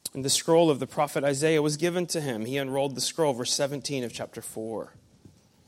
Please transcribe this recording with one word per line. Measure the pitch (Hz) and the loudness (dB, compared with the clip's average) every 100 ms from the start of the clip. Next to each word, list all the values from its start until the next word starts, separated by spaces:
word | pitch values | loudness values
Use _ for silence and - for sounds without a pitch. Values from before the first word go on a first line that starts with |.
| - | -12
"And | 135 | -6
the | 135 | -2
scroll | - - 165 170 | 0 4 6 6
of | 127 | 4
the | 127 | -2
prophet | - 147 165 | -2 0 2
Isaiah | 139 135 156 156 | 0 2 4 4
was | 151 147 | 2 0
given | 175 175 170 | 0 0 -2
to | 165 | -2
him. | 147 110 | -2 -4
He | 110 139 | -2 -2
unrolled | 135 135 139 123 | -2 -2 -2 -2
the | |
scroll," | - - 151 | -4 0 2
verse | 120 123 | 2 -2
seventeen | - 143 143 135 139 | 0 -2 -4 -4 -4
of | 120 | -4
chapter | - 113 117 | -6 -10 -10
four. | - 113 110 104 71 - _ _ - - _ _ | -12 -8 -6 -6 -8 -14 _ _ -20 -20 _ _